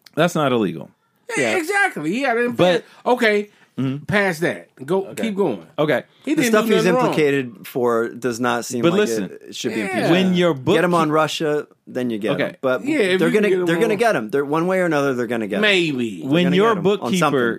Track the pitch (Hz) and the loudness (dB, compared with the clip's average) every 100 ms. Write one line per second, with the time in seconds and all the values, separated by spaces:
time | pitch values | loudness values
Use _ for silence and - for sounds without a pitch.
0 | _ - 175 170 143 120 98 80 - _ | _ 0 0 2 0 2 0 -2 -12 _
1 | _ _ - 453 - 381 320 403 392 233 | _ _ -8 -2 0 0 -2 0 0 -2
2 | 151 226 277 233 240 240 180 165 - - | -4 -2 0 0 0 2 4 2 -2 -6
3 | - 339 226 208 208 _ _ - 135 139 | -2 2 2 2 -2 _ _ -4 -4 -4
4 | 151 202 196 156 175 101 - - 131 190 | -2 0 0 0 -4 -4 -12 -14 -4 -4
5 | 190 156 214 190 180 101 - - 151 123 | -4 -6 -4 -2 -2 -4 -6 -2 0 0
6 | - _ - 311 240 214 226 196 170 254 | -4 _ -4 0 2 2 4 2 4 2
7 | 247 151 147 139 123 107 - 139 120 117 | 2 2 2 2 -2 -10 -8 -2 2 2
8 | 117 120 123 113 123 120 113 127 165 190 | -2 -4 -6 -2 -2 -2 -4 0 0 2
9 | 214 226 - - - - 123 110 - 359 | 0 -2 -6 -10 -16 -8 -6 -4 -4 0
10 | 214 180 190 175 175 143 131 196 180 170 | 2 4 4 2 2 0 0 2 2 2
11 | 156 156 151 - 160 147 - _ - 127 | 2 2 0 -2 -2 -2 -6 _ -10 -6
12 | 127 110 101 - 123 - 131 127 240 311 | -4 -2 -2 -2 -4 -2 -2 -2 -2 0
13 | 190 185 165 196 208 185 175 165 226 202 | 2 2 2 2 2 2 0 2 0 2
14 | 233 170 107 139 143 156 180 190 175 151 | 2 0 -2 -2 0 0 0 0 0 0
15 | 139 123 117 120 104 101 208 190 165 131 | 0 0 -2 -4 -2 0 2 2 0 -2
16 | 117 95 131 160 180 180 220 220 185 208 | -4 -6 -2 2 2 2 2 2 0 0
17 | - 190 151 139 117 | -2 0 0 2 0